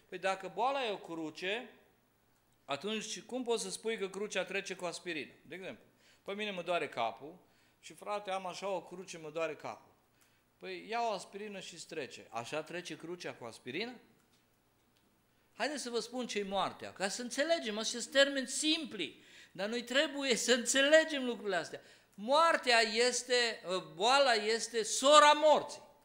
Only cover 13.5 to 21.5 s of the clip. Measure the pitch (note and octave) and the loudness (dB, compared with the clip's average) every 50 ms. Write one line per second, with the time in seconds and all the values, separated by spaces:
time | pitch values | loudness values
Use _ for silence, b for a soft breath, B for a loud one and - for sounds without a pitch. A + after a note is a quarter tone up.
13.5 | G#2+ - - B2+ B2+ E3+ A3+ A#3+ B3 - - _ _ _ _ _ _ _ _ _ | -14 -12 -10 -6 -4 -4 -4 -4 -6 -12 -18 _ _ _ _ _ _ _ _ _
14.5 | _ _ _ _ _ _ _ _ _ _ _ _ _ _ _ _ _ _ _ _ | _ _ _ _ _ _ _ _ _ _ _ _ _ _ _ _ _ _ _ _
15.5 | _ - G#3+ C4+ D4+ B3 - B3 A#3+ A3+ A3 - B3 B3+ A#3+ B3 - G#3 G3+ F#3+ | _ -4 -4 -4 -4 -4 -6 -6 -6 -6 -6 -6 -6 -8 -6 -4 -4 -4 -4 -2
16.5 | G3+ F#3+ E3+ C3+ A#2 - A2+ G2+ G2 - F#3 G3+ - - B3 A#3 - C4 D4 E4 | -2 -2 -2 -2 -4 -6 -12 -12 -8 -4 -4 -4 -4 -4 -8 -6 -4 -2 0 0
17.5 | E4 E4 C4+ A3 G#3 A3 A3 - - A#3+ - - - C4+ C#4 C#4+ C#4 C#4 B3+ - | 0 -2 -2 -4 -6 -4 -4 -6 -6 -6 -6 0 4 4 4 6 4 0 -4 -4
18.5 | - - - D#4 D#4+ E4 D4+ G3+ A3 G3 D#3+ A2+ - - b b b b b b | -4 -2 0 0 0 0 -2 -6 -6 -6 -6 -8 -8 -12 b b b b b b
19.5 | b D#3 F#3+ G#3 A#3 B3 A3+ A#3+ B3 C#4 D#4 D4+ C4+ C#4+ C#4 C4+ A3+ - - A#3 | b -6 -6 -4 -4 -4 -4 0 2 2 2 2 0 -2 0 2 2 2 4 4
20.5 | B3 B3 A#3 - - C4+ C#4 C#4+ D#4 D#4+ D#4+ D#4+ D#4 C#4 B3+ B3 A#3 G3+ G#3 G3+ | 4 4 2 2 2 4 6 8 8 8 6 6 0 -2 -2 -2 -4 -4 -4 -2